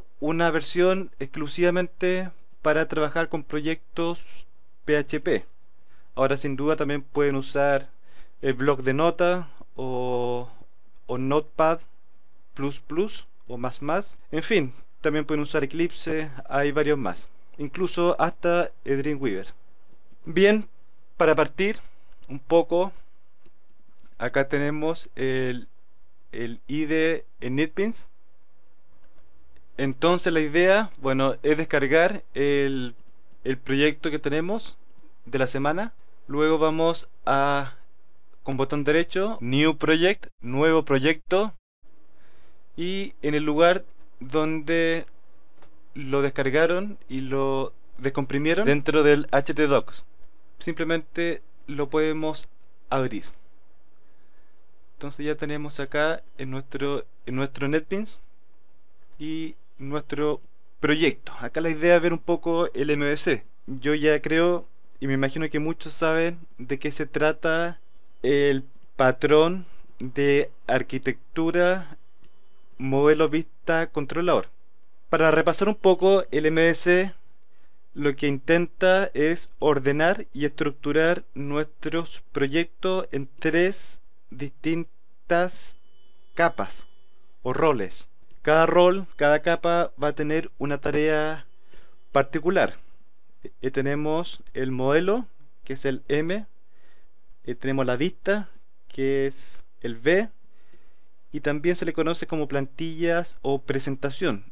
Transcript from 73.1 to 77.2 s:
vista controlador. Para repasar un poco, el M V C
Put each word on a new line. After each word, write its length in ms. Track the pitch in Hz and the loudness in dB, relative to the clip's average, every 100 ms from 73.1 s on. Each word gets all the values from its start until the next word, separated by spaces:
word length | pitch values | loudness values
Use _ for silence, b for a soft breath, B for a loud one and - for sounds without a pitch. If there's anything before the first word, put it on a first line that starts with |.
| 156 156 | 6 4
vista 640 | 156 - - - 165 165 | 2 -2 -6 0 2 2
controlador. 580 | 156 139 165 175 117 - - - - - - - | -2 -2 0 2 2 2 -8 -12 -12 -12 -10 0
Para 220 | 160 160 | 6 6
repasar 360 | 156 165 156 202 | 6 4 4 2
un 80 | 202 | 4
poco, 480 | 190 180 190 196 - | 6 6 6 6 4
el 160 | 143 156 | 2 4
M 160 | 160 | 6
V 140 | 165 160 | 4 4
C 380 | 175 180 190 - | 4 4 4 -4